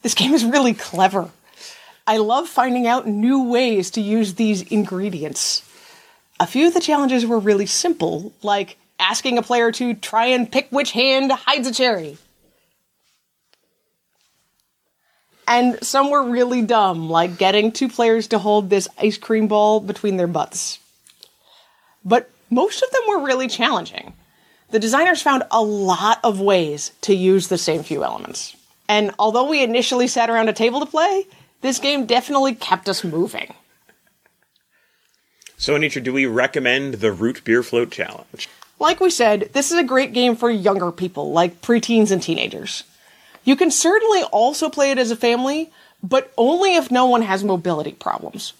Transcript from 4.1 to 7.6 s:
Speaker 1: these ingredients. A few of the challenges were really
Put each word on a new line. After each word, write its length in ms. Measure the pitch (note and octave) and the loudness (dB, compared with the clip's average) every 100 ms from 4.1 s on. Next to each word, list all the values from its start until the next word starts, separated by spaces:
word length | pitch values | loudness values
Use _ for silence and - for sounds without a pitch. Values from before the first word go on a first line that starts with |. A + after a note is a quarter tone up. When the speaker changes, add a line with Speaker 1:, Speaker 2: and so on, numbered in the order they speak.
| A3 G#3 | 0 0
Speaker 1:
these 280 | F3+ A3 G3+ | 0 0 0
ingredients. 1040 | - A3 G3+ F#3 G3+ E3+ D3+ - - - - - - - _ _ _ _ | -2 -2 -2 -4 -6 -6 -8 -6 -4 -4 -8 -20 -20 -20 _ _ _ _
A 80 | F3+ | -4
few 220 | B3+ E4 | 2 2
of 60 | |
the 60 | E4+ | 2
challenges 460 | E4+ D4 C#4 B3+ A3+ | 0 0 2 0 0
were 120 | A3+ | 0
really 260 | G3+ G3+ | 2 0